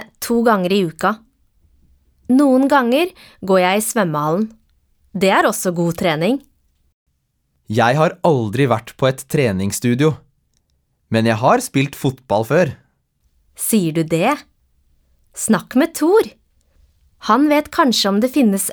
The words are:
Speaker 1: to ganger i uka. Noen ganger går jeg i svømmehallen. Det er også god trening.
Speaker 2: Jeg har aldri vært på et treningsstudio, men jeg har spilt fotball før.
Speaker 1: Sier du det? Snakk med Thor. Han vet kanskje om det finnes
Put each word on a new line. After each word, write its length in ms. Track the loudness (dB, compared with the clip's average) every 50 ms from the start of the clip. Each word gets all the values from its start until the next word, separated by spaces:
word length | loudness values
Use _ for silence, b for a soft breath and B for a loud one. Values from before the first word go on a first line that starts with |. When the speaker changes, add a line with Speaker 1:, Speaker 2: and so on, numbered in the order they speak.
| -2 -6 _ _ -6
Speaker 1:
to 160 | -2 0 2 2
ganger 260 | 2 2 2 0 0 0
i 60 | 0 0
uka. 240 | -2 -2 -2 -2 -2 -2 -4 _ _ _ _ _ _ _ _ _ _ _ _ _ _ _ _ _ _ _ _ _ 0
Noen 340 | 2 4 4 4 4 2 2 2
ganger 420 | 2 2 2 2 0 0 0 -2 b b b b b b -2
går 180 | 0 2 2 2
jeg 160 | 2 0 -2 -2
i 20 | -2
svømmehallen. 580 | -2 -2 -2 -2 -2 -2 -2 -2 -2 -2 -2 -4 -8 _ _ _ _ _ _ _ _ _ _ _
Det 180 | -6 -2 0 2 2
er 160 | 2 2 0
også 240 | -2 -2 -4 -4 -2
god 240 | -2 -2 -2 -2 -2
trening. 420 | -2 -2 0 0 0 -2 -2 -4 -6 _ _ _ _ _ _ _ _ _ _ _ _ _ _ _ _ _ _ _ _ _ _ _ _ -4 0
Speaker 2:
Jeg 220 | 2 2 2 4
har 220 | 2 2 0 0 0 0
aldri 380 | 0 2 0 0 -2 -2 0 0
vært 240 | 0 0 -2 -4 -8 -6 -2
på 80 | -2
et 140 | -2 -2 -4 -8 -6
treningsstudio, 800 | -2 -2 0 0 -2 -2 -4 -4 -4 -2 -2 -2 0 2 0 0 -2 -4 _ _ _ _ _ _ _ _ _ _ _ _ _ _ _ _ _ -4 -2
men 100 | 0 0
jeg 140 | 0 0 0
har 220 | 2 2 0 0 -2
spilt 320 | -2 -4 -4 -4 -4 -6
fotball 480 | -6 -4 -4 -4 -6 _ -4 -2 -2 -2
før. 280 | 0 0 0 0 -2 -4 -10 _ _ _ _ _ _ _ _ _ _ _ _ _ _ _
Speaker 1:
Sier 400 | -10 -4 -2 0 0 0 0 -2
du 60 | -4 -4
det? 320 | -2 -2 -2 0 -2 -2 -4 -8 _ _ _ _ _ _ _ _ _ _ _ _ _ _ _ _ _ _
Snakk 440 | -6 -2 0 0 0 -2 -2 0 0
med 160 | 0 0 -2
Thor. 320 | -2 0 2 2 2 2 -2 -6 _ _ _ _ _ _ _ _ _ _ _ _ _ _ _ _ _ -2 0
Han 160 | 2 2 2 2
vet 220 | 2 0 -2 -2 -2
kanskje 380 | 0 0 2 0 0 0 0
om 80 | 0 0
det 120 | -2 0 2
finnes 320 | 2 2 2 0 -2 -4 -6